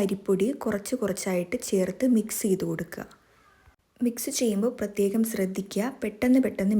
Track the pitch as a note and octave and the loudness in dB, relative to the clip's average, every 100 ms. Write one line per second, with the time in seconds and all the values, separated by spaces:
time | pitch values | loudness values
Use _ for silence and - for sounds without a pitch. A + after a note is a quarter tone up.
0 | G3 G3 - F#3 G#3+ C#4+ A#3 G#3 - B3 | 0 0 0 2 2 0 -4 -4 -4 -2
1 | G3 F#3+ G3 F3+ F3 - - G3 F#3 F#3 | -2 -2 -2 -2 -2 -6 0 0 0 0
2 | C4 A3+ G#3+ - G#3+ F#3+ E3+ E3 E3+ - | 4 4 2 -2 0 0 0 -4 -6 -10
3 | - - _ _ _ _ _ _ _ - | -14 -18 _ _ _ _ _ _ _ -4
4 | A#3+ A#3+ - - A#3+ G3+ A#3 B3 G#3 G#3 | -2 -2 -6 -2 0 2 0 -2 -4 0
5 | G3 A3 A3+ - F#3 F#3+ G3 G3 A#3+ - | 2 2 0 0 -2 -2 -4 -4 -4 -4
6 | G#3+ G#3 B3 C4 A#3 - G3 | -6 0 4 4 4 0 2